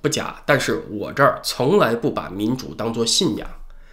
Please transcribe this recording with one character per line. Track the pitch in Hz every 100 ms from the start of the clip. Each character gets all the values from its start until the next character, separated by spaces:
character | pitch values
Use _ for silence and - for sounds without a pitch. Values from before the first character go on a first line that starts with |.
不 | 147
假， | - - -
但 | - 139
是 | - 110 -
我 | 104 85
这 | -
儿 | 139 -
从 | - - 127 202
来 | 135
不 | 117 143
把 | 110 -
民 | 92 104 127
主 | -
当 | - 107
作 | 113 117
信 | - 175 104
仰。 | - - - - -